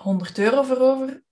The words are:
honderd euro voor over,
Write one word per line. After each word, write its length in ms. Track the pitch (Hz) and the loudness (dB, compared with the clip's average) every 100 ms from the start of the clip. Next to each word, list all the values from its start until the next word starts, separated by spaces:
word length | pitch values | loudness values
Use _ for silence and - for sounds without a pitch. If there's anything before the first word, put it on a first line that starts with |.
honderd 380 | 196 190 175 - | -4 -4 -4 -2
euro 240 | 208 269 | 0 2
voor 160 | 262 254 | 0 2
over, 420 | 262 269 262 269 _ | 2 2 -4 -12 _